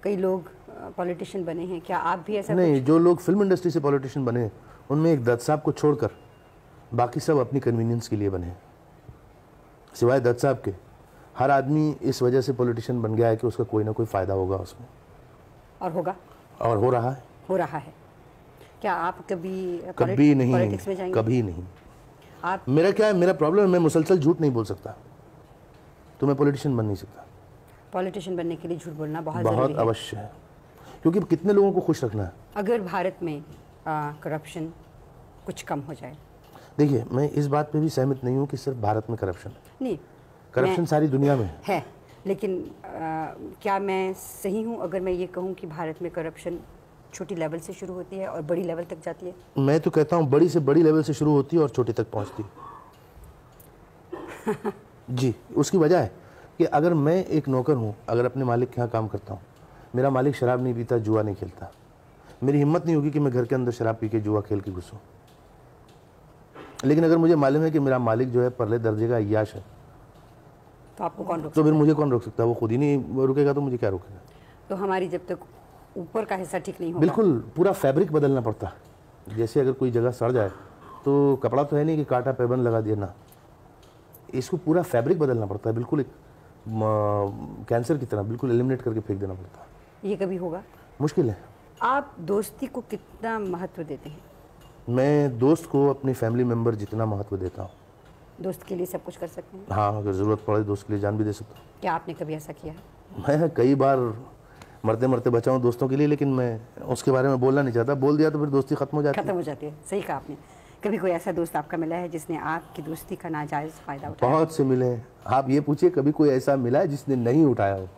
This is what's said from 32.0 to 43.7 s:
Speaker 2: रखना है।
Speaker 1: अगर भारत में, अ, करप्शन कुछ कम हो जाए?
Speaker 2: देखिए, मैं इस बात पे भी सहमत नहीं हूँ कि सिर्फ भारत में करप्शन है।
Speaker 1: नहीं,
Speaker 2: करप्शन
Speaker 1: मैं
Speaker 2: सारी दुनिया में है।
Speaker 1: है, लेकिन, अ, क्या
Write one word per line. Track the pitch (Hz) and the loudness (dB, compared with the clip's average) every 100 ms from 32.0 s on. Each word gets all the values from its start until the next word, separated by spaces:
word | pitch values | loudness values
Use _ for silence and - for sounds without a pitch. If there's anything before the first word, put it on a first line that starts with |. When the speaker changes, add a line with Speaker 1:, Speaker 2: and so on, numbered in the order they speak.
Speaker 2:
रखना | 120 107 | -2 -4
है। | 92 - - 208 | -6 -10 -14 -8
Speaker 1:
अगर | 202 233 | -2 -2
भारत | 185 185 180 185 | -2 -4 -4 -6
में, | 170 147 | -8 -8
अ, | 147 151 - - - 156 147 151 | -12 -20 -20 -14 -6 -4 -6 -8
करप्शन | 165 156 151 180 160 170 - - - - - - - | -8 -8 -8 -10 -10 -12 -20 -20 -20 -20 -20 -18 -14
कुछ | 180 | -14
कम | - 151 | -8 -8
हो | 139 | -8
जाए? | 147 131 147 - - - - - - | -14 -16 -18 -20 -20 -20 -20 -16 2
Speaker 2:
देखिए, | 147 131 113 | 2 2 0
मैं | 127 147 | 0 0
इस | 147 143 | 0 0
बात | 143 151 | 0 0
पे | 156 | 0
भी | 156 | 0
सहमत | 143 131 135 | 2 0 0
नहीं | 123 131 | 0 0
हूँ | 143 | -2
कि | - | -4
सिर्फ | - 120 | -6 -2
भारत | 104 110 107 | 0 -2 -2
में | 113 | -4
करप्शन | 95 90 104 | -4 -6 -12
है। | - - - | -18 -20 -10
Speaker 1:
नहीं, | 262 160 - - - - - | -6 -6 -10 -20 -20 -20 -6
Speaker 2:
करप्शन | - 185 185 | 0 0 0
Speaker 1:
मैं | 170 | 2
Speaker 2:
सारी | 151 151 | 2 2
दुनिया | 135 143 139 | 2 2 2
में | 98 | 0
है। | 76 | -6
Speaker 1:
है, | - 180 - - - - 190 | -6 -6 -6 -20 -20 -14 -8
लेकिन, | 196 202 180 | -4 -4 -6
अ, | 156 - 190 180 160 160 156 - - - | -8 -16 -16 -10 -6 -6 -8 -10 -16 -8
क्या | 214 | -2